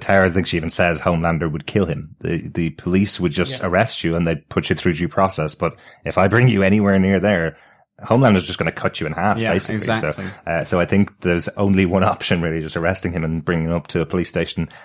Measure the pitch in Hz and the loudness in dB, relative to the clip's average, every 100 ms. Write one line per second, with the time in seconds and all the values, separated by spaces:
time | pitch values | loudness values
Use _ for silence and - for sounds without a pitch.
0 | - 98 92 87 85 87 82 - 87 78 | 2 4 4 2 -2 -4 -2 0 0 2
1 | 92 82 85 82 82 76 - 107 85 73 | 0 0 0 0 -2 -4 -2 -2 0 -4
2 | 76 - 85 82 - - 82 - 87 95 | -10 -8 -6 -4 -4 -4 -4 -4 -2 0
3 | 101 - 87 78 85 - 90 90 113 - | 0 -2 -2 -2 -4 -4 0 0 0 -2
4 | 82 85 85 80 - 95 - 85 92 78 | -2 0 0 -2 -4 -4 -2 -2 -2 -2
5 | 85 - 95 - 78 - 85 - - - | -2 0 0 0 -6 -4 -6 -6 -20 -12
6 | 82 90 95 113 127 101 95 107 101 98 | -4 2 4 6 4 4 4 4 4 4
7 | 95 95 101 92 80 - - _ _ _ | 4 2 2 0 -2 -6 -20 _ _ _
8 | - 117 127 95 85 92 82 - 92 - | 0 4 6 4 2 -4 -4 -2 -6 -4
9 | 78 82 101 107 113 90 - 110 101 113 | -6 -2 -2 0 0 -2 -2 -4 -2 -2
10 | 76 76 95 - 85 82 78 90 87 98 | -2 -4 -10 -10 -6 -4 0 0 2 2
11 | 98 - 90 87 - - 98 95 90 95 | 2 0 0 0 -2 -2 2 2 2 2
12 | 95 - - 90 82 80 78 85 82 95 | 0 -2 -2 -2 0 -4 -6 -2 -2 -2
13 | 90 85 80 80 76 85 80 85 - 85 | -4 -4 -4 -4 -2 -2 0 -4 -2 -4
14 | 78 92 82 87 82 - 80 - | -2 -4 -4 -4 -4 -6 -8 -10